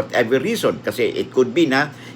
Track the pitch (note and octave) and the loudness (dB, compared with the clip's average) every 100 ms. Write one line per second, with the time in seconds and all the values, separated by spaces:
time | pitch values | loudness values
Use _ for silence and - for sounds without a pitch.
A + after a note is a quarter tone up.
0 | G#2+ - A2+ C3 E3 G#3+ C3 D#2 E3+ D3 | 2 0 2 2 0 0 0 -2 -4 -2
1 | G#2 - G#2+ C3 A#2+ C3+ D3+ C3 D3 - | -2 -2 0 2 2 2 2 2 0 -6
2 | - | -18